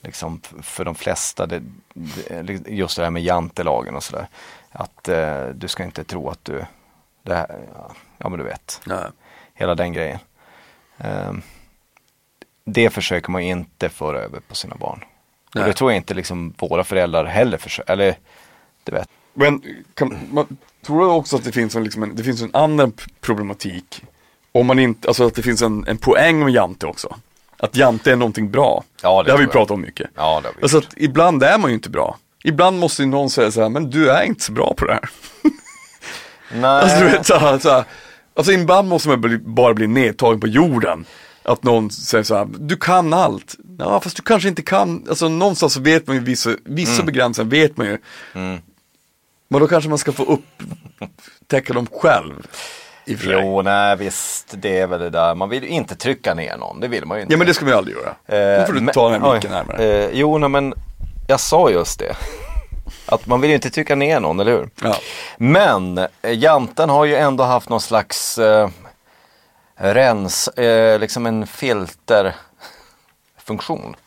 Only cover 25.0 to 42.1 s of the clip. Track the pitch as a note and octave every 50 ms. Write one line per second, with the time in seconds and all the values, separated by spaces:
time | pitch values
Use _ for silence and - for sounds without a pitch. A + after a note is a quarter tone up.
25 | - - A#2 - B2 A#2 - - A2 B2 A#2 G#2 A#2 A2+ G#2+ G#2 G2+ - G#2+ G#2+
26 | - C3+ - - D3 E3 E3 D#3 D3 C3+ B2 A#2 G2 F2 F#2 - - D#2 - -
27 | - - - A2+ _ _ _ _ _ _ _ _ - - - A#2+ C3+ B2+ A2+ A2
28 | - C#3 B2+ B2 A#2+ A2+ G2+ - A2 G2+ G#2 C3 C#3+ B2 - - - _ _ -
29 | - F2+ F#2 F#2+ - - C3 C#3+ C#3+ - - B2+ G#2+ - G2+ G2 F2+ - - -
30 | - - _ - D2+ D#2+ D#2+ D2+ C#2+ A#1 - - - C#3+ D3 D#3 C#3+ - - -
31 | D3+ D3+ C3 D3+ E3 F3+ E3+ C#3 C3 D3 F#3+ A3 G3+ C#3 A#2+ A2 - - - -
32 | C2+ - - - _ _ _ _ _ - D#3 C#3+ F3+ F#3 F#3+ F3+ F3 D3+ - -
33 | C#3+ C3+ C3 C#3 C#3+ C3 - C#3+ A#2+ G#2+ G#2+ A2+ G#2+ A2 A2+ D3 D#3+ C3+ A#2+ D#3
34 | D#3 C3+ C3 E3 - - A#3 - - - G#2+ A#2 - - - - - - - -
35 | - - - - - - - - _ D4+ - - - - - - - - _ _
36 | - - - - - - - _ - - - A2+ B2 C3 C#3 C#3 C#3+ C#3+ D3 D#3+
37 | F#3 E3 - F#3+ - - F#3+ - D3+ D3 C3+ C3+ - D#3+ C3+ B2+ A#2+ - - -
38 | - - - _ _ _ _ - D3+ F3+ G3 F#3 F3 D#3+ F3+ G3 G3+ F#3+ F3 D#3+
39 | - D#3 C#3 A#2+ A2+ A#2 A#2 A2+ - A2+ A2+ A#2+ B2 A#2+ A2+ G#2+ A2 G#2+ A2+ C3+
40 | C3 A2 - - C3+ A#2 A2+ G#2+ - A2+ G#2+ C3 E3+ F3 C3+ A#2 A2 - E2+ E2
41 | E2 - - - - - - _ _ - B2 - - B2 A#2 A2+ A2 G#2+ - -
42 | - -